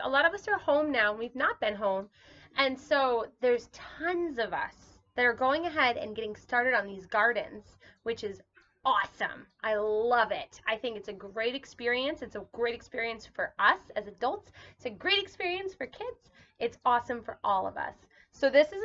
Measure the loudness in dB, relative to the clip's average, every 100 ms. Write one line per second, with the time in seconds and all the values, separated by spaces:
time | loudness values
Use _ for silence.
0 | 0 4 4 2 -2 -2 2 2 4 2
1 | 2 0 -6 -2 -2 0 -4 0 0 -2
2 | -4 _ -20 -20 -8 0 0 0 0 2
3 | 4 2 -2 -2 0 0 -2 -18 -18 -6
4 | -2 -2 -2 -4 -4 -4 -6 -10 -20 -20
5 | _ 0 2 4 2 2 0 2 2 0
6 | -4 -6 -8 -8 -2 0 2 2 0 -10
7 | -2 2 2 2 -4 -12 -18 _ -20 -10
8 | -8 -6 -6 -10 -18 _ _ _ 0 2
9 | 0 -4 -6 -6 -18 -6 -2 0 2 2
10 | 4 4 2 0 -6 -8 -4 -4 -4 -8
11 | -10 -12 -10 -4 -4 -4 -10 -6 -2 0
12 | -2 -4 -8 -12 -10 -4 -2 -4 -8 -6
13 | -6 -6 -12 -8 -6 2 4 4 -2 -8
14 | -8 -4 -2 -2 -10 -20 -20 _ -10 -4
15 | 0 0 0 -6 -4 -4 -6 -8 -12 -10
16 | -12 -12 _ _ -20 -6 -6 0 2 2
17 | 0 -8 -8 -6 0 0 0 -6 -8 -10
18 | _ _ _ 0 4 6 6 2